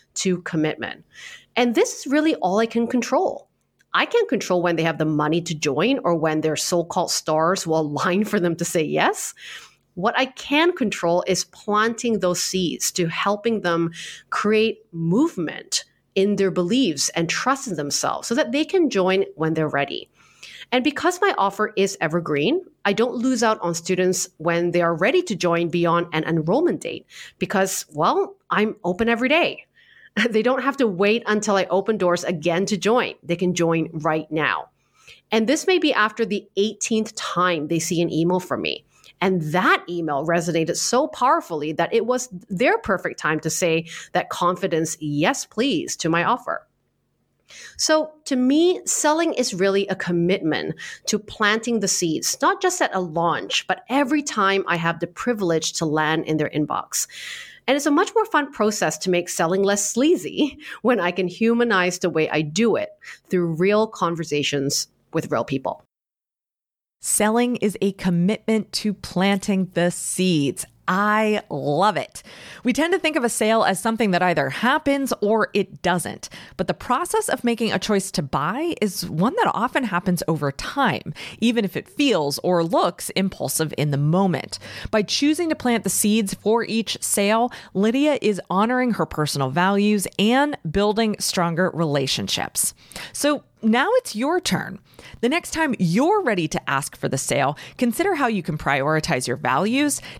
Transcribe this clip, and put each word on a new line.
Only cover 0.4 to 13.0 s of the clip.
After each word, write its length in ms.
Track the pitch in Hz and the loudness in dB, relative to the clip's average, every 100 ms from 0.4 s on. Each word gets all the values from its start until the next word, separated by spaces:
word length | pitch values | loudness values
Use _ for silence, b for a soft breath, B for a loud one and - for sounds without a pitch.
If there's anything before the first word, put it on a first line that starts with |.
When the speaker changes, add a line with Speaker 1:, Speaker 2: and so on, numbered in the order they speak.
Speaker 1:
commitment. 600 | - 165 156 - 110 - - B B B B - | -2 -2 0 -2 -8 -10 -16 B B B B 0
And 180 | 247 | 2
this 240 | 262 494 - | 2 0 -2
is 80 | 277 | 0
really 300 | 294 311 - | 2 2 2
all 240 | 180 202 | 0 0
I 60 | 226 | 0
can 200 | 233 233 | 0 0
control. 640 | 247 - 285 381 - - _ _ _ _ | 0 0 0 0 -4 -12 _ _ _ _
I 140 | 175 277 | -2 2
can't 220 | 480 - | 2 2
control 340 | 208 - 180 | 0 0 0
when 140 | 175 165 | 2 0
they 80 | |
have 140 | 160 160 | 0 0
the 60 | |
money 360 | 156 147 151 170 | 0 0 0 0
to 100 | 170 | -2
join 460 | 151 147 135 220 269 | -4 -2 0 0 0
or 100 | 175 | 0
when 280 | 170 156 156 | 0 0 0
their 120 | 156 | 0
so-called 560 | 151 - 175 165 - - | -2 -2 -2 -2 -2 -2
stars 560 | - - 156 165 190 165 | -2 0 2 2 0 0
will 140 | 160 | 0
<laughs> 0 | |
align 420 | 151 143 185 185 | 0 -2 0 0
for 160 | 208 202 | 0 0
them 160 | 175 | 0
to 100 | 165 | -2
say 200 | 175 175 | -2 -2
yes. 500 | 151 156 233 427 - - B B B B _ | 0 2 0 0 -6 -12 B B B B _
What 240 | 180 202 - | -4 -2 0
I 80 | 262 | -2
can 480 | - - 294 349 | -4 -2 2 2
control 500 | 349 214 - 170 175 - | 2 -2 -2 0 0 0
is 180 | 175 | -2
planting 760 | - - - 208 226 226 240 208 | -4 -10 -2 0 0 0 -2 0
those 200 | 180 170 | 0 -2
seeds 500 | - 190 175 123 - | -2 -2 -2 -2 -4
to 140 | - | -2